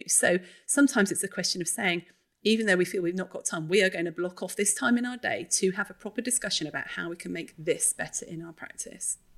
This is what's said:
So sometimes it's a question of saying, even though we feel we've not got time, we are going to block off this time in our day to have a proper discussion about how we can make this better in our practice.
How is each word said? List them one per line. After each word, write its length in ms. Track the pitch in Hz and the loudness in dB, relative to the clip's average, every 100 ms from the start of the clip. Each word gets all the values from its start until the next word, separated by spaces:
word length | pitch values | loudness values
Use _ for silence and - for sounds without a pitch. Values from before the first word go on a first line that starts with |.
| - | 0
So 320 | - - 180 180 - - | 4 4 2 0 -14 -2
sometimes 440 | - 285 226 196 | 6 6 6 2
it's 140 | - | 2
a 40 | 196 | -4
question 320 | - 175 185 | -4 -2 -2
of 60 | 170 | -4
saying, 380 | - 202 175 - _ _ _ | -2 0 0 -4 _ _ _
even 220 | 208 220 220 | 2 4 4
though 100 | 180 | 4
we 80 | |
feel 180 | 180 196 | 4 0
we've 120 | 170 185 | -2 -2
not 140 | 180 | -4
got 140 | - | -6
time, 220 | - 175 156 | -4 -4 2
we 160 | 196 | 4
are 80 | 190 | 4
going 140 | 185 | 2
to 80 | 170 | -4
block 280 | 160 175 180 | -2 -6 -6
off 140 | 185 | -8
this 180 | - 202 | 0 0
time 240 | - 254 240 | 2 2 2
in 80 | |
our 120 | 247 247 | 0 -4
day 320 | - 107 180 | -4 -4 -2
to 220 | - 190 | 0 2
have 180 | 190 202 | 0 -6
a 40 | |
proper 260 | - 208 220 | -8 -8 -6
discussion 480 | 240 247 202 - 151 | -2 -2 -2 -2 -4
about 220 | 143 - | -6 -8
how 200 | - 170 | -6 -8
we 60 | 175 | -8
can 160 | 180 | -8
make 220 | 175 - - | -8 -10 -8
this 340 | 160 160 - | -2 0 0
better 320 | - 156 - | -2 -6 -8
in 160 | - 165 | -8 -10
our 120 | 165 | -12
practice. 640 | 160 - - - - - - _ | -16 -16 -12 -14 -8 -8 -8 _